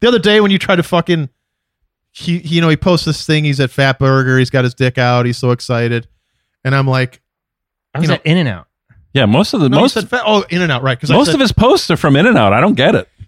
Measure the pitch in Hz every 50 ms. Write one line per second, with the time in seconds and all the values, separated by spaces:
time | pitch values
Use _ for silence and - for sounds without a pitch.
0 | - 233 247 220 170 208 208 214 208 202 196 - - - 202 175 160 - - 170
1 | 165 - 180 165 147 127 _ _ _ _ _ _ _ _ _ _ _ _ _ _
2 | _ _ _ - - 165 170 175 - 156 165 165 170 160 156 143 - 190 180 165
3 | - 165 151 - - - 156 151 151 147 139 131 139 127 - - 139 135 131 -
4 | 139 135 135 135 131 131 127 131 131 123 - 131 127 123 120 - 131 127 120 -
5 | 127 123 123 123 123 123 120 - - 127 123 120 - - 123 117 117 117 120 117
6 | 117 _ _ _ _ _ _ _ _ _ _ _ - 131 135 139 135 135 131 131
7 | 127 127 - _ _ _ _ _ _ _ _ _ _ _ _ _ _ _ - 139
8 | 175 160 175 - - 156 160 185 170 131 98 87 - _ _ _ _ _ _ _
9 | _ _ - 139 131 104 107 143 208 - - 240 156 135 127 143 - 269 - 226
10 | 202 - - 247 226 214 214 202 190 - 170 175 180 165 139 120 117 135 127 -
11 | - 143 - 214 285 277 320 285 269 214 - - 226 247 339 370 - - 180 -
12 | - 160 135 143 175 247 233 147 110 98 98 113 147 208 - - 131 143 - 110
13 | 90 - _ - -